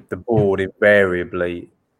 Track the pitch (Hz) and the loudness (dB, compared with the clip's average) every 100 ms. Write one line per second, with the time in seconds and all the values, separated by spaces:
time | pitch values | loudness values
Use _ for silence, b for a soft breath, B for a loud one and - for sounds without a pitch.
0 | - 92 104 110 101 95 95 - 104 104 | -12 -12 -2 0 0 -2 -6 0 4 4
1 | 95 90 85 90 87 87 - _ _ | 2 -2 -6 -6 -6 -8 -14 _ _